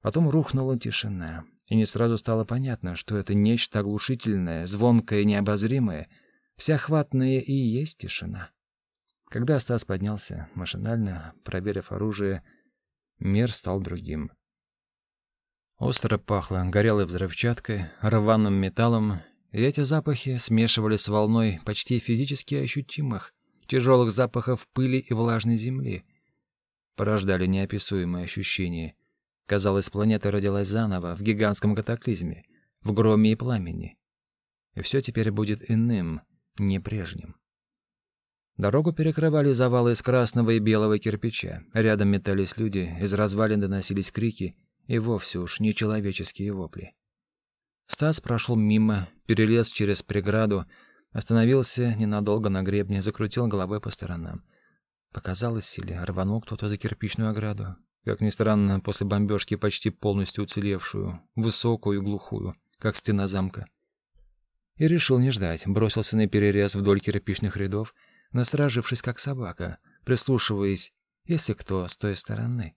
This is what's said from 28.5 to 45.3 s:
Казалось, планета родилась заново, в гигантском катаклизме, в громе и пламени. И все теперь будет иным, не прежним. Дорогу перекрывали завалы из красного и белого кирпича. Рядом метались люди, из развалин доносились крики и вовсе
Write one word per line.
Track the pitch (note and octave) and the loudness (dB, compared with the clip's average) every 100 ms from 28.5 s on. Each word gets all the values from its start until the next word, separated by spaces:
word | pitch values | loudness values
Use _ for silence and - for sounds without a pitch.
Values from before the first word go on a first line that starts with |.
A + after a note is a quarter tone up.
| - F2+ E2+ D#2+ - _ _ _ _ _ | -4 -4 -4 -8 -12 _ _ _ _ _
Казалось, | G2+ G2 G2 F#2+ | 0 2 2 0
планета | G2+ G#2+ G#2+ G2+ | 0 2 2 0
родилась | G2+ G2+ G2 G2 | 0 0 -2 -2
заново, | G#2+ A2 F#2 F2 F2 | -2 -2 -2 -6 -4
в | |
гигантском | G#2 G#2 G#2+ G2+ G#2 G#2 | -2 2 0 2 0 0
катаклизме, | G#2+ G2 - G2 F2 - - _ _ _ | -2 -4 -4 -4 -4 -10 -16 _ _ _
в | G#2+ | -4
громе | G#2 A2 G#2+ A2 | 2 4 6 6
и | A2 | 2
пламени. | B2 A2+ F2+ E2 E2 - _ _ _ _ _ _ _ | -2 -4 -4 -8 -10 -14 _ _ _ _ _ _ _
И | - | -10
все | F#2+ C3+ | -4 -2
теперь | - A2+ A2 | -2 -2 -2
будет | G#2 G#2+ G#2+ - | 0 -2 -4 0
иным, | A2+ A#2 A2 E2+ D#2 _ _ _ - | 2 2 0 -2 -6 _ _ _ -4
не | G2+ F#2+ | 0 0
прежним. | - G#2+ E2+ - - - _ _ _ _ _ _ _ _ _ _ _ - | -2 -6 -8 -10 -14 -18 _ _ _ _ _ _ _ _ _ _ _ -2
Дорогу | G#2 B2+ D#3 | 2 2 2
перекрывали | D#3+ D#3+ D3+ D#3+ D3+ C#3+ | 0 0 2 2 4 4
завалы | B2 B2+ B2 A#2+ | 4 4 4 4
из | A#2 | 2
красного | - B2+ A#2+ B2 A2+ | 2 2 4 2 4
и | A2+ | 4
белого | G#2+ A2 G#2+ G#2+ | 4 4 4 2
кирпича. | A2 G#2 A#2+ - - - - | 0 -2 -4 -4 -8 -10 -4
Рядом | A2 A2 G#2+ G2+ | 2 4 4 4
метались | G2+ G2+ G2 F#2+ - | 4 2 0 0 -2
люди, | A2 G2 F2 E2+ | -2 -2 -4 -4
из | G2 | -2
развалин | G2+ G#2+ G2 A2 G#2+ | 2 2 2 2 2
доносились | G2 G2 F#2 G2 F#2+ | 0 -2 -2 -2 -2
крики | - A2+ - F#2 - _ _ - | -2 -4 -2 -8 -8 _ _ -4
и | A#2+ | -2
вовсе | A2+ G#2+ - | 0 -4 -4